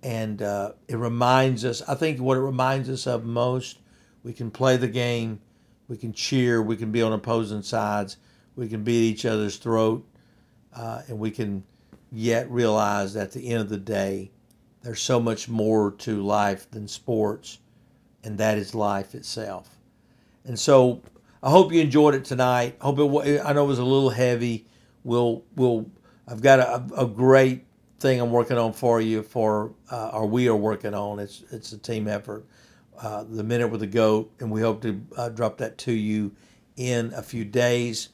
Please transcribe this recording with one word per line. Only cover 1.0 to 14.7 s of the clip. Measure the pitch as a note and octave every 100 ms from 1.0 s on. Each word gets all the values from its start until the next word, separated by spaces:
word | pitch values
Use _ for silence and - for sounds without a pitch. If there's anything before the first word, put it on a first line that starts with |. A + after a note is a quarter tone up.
| A#2+ A#2+ B2 C3 C3 A#2+
us, | B2 A#2+ -
I | C#3
think | D#3+ C3+
what | B2+ C3
it |
reminds | C3+ C3 B2+ C#3 C3
us | C3 -
of | A#2+
most, | A#2 A#2 B2 B2+ B2 - _ _ _ _
we | B2
can | A#2 A#2
play | - C3 B2+
the | B2
game, | A#2 A#2+ A#2+ A2+ G#2+ _ _ _ _ _
we | A#2+
can | A#2
cheer, | G#2 - C3+ B2 A#2
we | A2 G#2+
can | A2
be | A#2
on | A2+
opposing | G#2+ A#2 A2+ G#2+ G#2+
sides, | G2 A2+ G#2 G#2 G2 - _ _ _ -
we | A#2
can | A2
beat | G#2+ A#2 A2+
each | G#2+
other's | B2 A2 G#2 -
throat, | A#2 A2+ A2 A2+ - _ _ _ _ _ _
uh, | A#2 A2+ A2+ -
and | A2
we | A2
can | G#2 G#2+ G2 F#2+ _ _ - _
yet | A2 A2+ A#2 B2
realize | B2 A#2 G#2+ G#2 G2+ G2
that | G#2+
at | G2
the | - B2+
end | A#2
of | G2+
the | G#2
day, | G2 G#2 G2 G2 F#2+ _ _ _ _